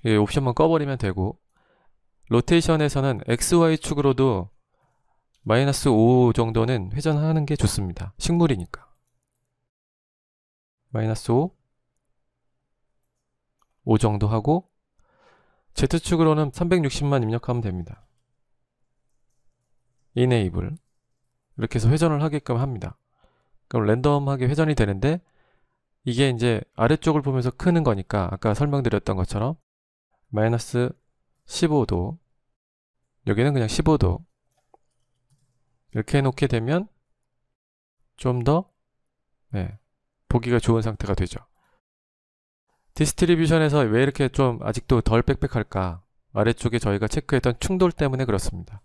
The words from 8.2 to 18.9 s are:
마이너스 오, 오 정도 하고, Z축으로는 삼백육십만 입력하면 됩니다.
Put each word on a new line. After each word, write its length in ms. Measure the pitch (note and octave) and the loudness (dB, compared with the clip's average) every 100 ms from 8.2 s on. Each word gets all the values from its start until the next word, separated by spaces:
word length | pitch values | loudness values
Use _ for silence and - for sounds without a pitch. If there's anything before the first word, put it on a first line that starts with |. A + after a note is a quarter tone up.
| - E3+ E3+ G#2+ E2+ - _ _ _ _ _ _ _ _ _ _ _ _ _ _ _ _ _ _ _ _ _ | -2 2 2 0 -6 -16 _ _ _ _ _ _ _ _ _ _ _ _ _ _ _ _ _ _ _ _ _
마이너스 420 | A2+ A2 A2 - | -4 -4 -4 0
오, 240 | A#2 F3 _ _ _ _ _ _ _ _ _ _ _ _ _ _ _ _ _ _ _ _ _ _ _ | 0 0 _ _ _ _ _ _ _ _ _ _ _ _ _ _ _ _ _ _ _ _ _ _ _
오 140 | - A2 | 0 2
정도 300 | A2 G#2 G#2 | 2 0 0
하고, 420 | A2 G#2+ E3 - _ _ _ _ _ _ _ _ _ _ | -2 0 -2 -4 _ _ _ _ _ _ _ _ _ _
Z축으로는 760 | - C#3 E3 - E3+ D#3+ D3+ D3 | -4 -2 -2 -2 2 2 2 -2
삼백육십만 680 | - E3+ F3+ C#3+ - C#3+ C#3 | -4 0 0 0 -2 -2 0
입력하면 400 | A2+ A#2 - A#2+ | 0 -4 -4 -4
됩니다. 440 | A2 F2+ E2+ - _ _ _ _ _ _ _ _ _ | -4 -6 -10 -16 _ _ _ _ _ _ _ _ _